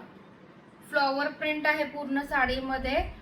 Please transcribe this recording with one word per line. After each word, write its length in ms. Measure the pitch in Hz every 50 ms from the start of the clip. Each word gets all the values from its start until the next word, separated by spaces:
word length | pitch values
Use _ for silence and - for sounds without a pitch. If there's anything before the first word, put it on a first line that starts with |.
| - - - - - - - - - - - - - - - - - -
फ्लॉवर 380 | 294 294 277 269 269 277 285 302
प्रिंट 360 | 285 - 311 302 302 302 302 302
आहे 160 | 302 311 294
पूर्ण 380 | 277 285 294 285 269 269 277
साडीमध्ये 880 | 294 - 311 277 254 254 254 269 262 262 262 262 262 254 269 339 359 - - -